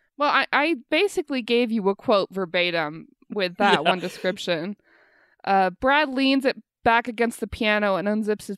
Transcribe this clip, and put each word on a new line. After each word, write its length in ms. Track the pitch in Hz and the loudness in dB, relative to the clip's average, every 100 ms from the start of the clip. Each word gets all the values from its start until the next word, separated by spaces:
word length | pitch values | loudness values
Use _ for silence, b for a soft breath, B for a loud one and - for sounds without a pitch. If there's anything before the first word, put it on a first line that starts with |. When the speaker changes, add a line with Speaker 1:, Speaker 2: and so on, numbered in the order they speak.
| _ - | _ -2
Speaker 1:
well, 120 | 285 | 0
I, 180 | 262 - | 2 2
I 220 | 262 302 302 - | 0 0 0 0
basically 520 | 302 403 - 330 269 | 0 0 -2 -4 -4
gave 280 | 226 240 240 | 0 0 2
you 160 | 226 190 | 0 -2
a 60 | 196 | -2
quote 340 | - 208 - | 0 2 0
verbatim 800 | 185 180 180 175 170 151 160 156 _ _ | -4 -4 -2 0 0 -4 -6 -16 _ _
with 280 | 208 180 180 | -4 -4 0
that 160 | 202 | 2
Speaker 2:
<laughs> 100 | 170 | 4
Yeah. 60 | 165 | 2
Speaker 1:
one 100 | 180 | 0
description. 800 | 180 - 185 196 - 170 175 202 b b b b b b | -4 -6 -6 -4 -4 -4 -4 -10 b b b b b b
Uh, 260 | - 196 185 | 0 2 2
Brad 380 | 180 262 285 302 | 0 2 2 2
leans 360 | 262 269 269 262 | 0 2 2 0
it 100 | 214 - _ | -2 -8 _
back 240 | - 226 240 | 2 2 0
against 320 | 220 233 - | -2 -2 -2
the 80 | 214 | -8
piano 500 | - 220 208 208 190 | -2 0 2 2 0
and 100 | 202 | 0
unzips 400 | 214 208 208 | -2 -2 -4
his 100 | - | -6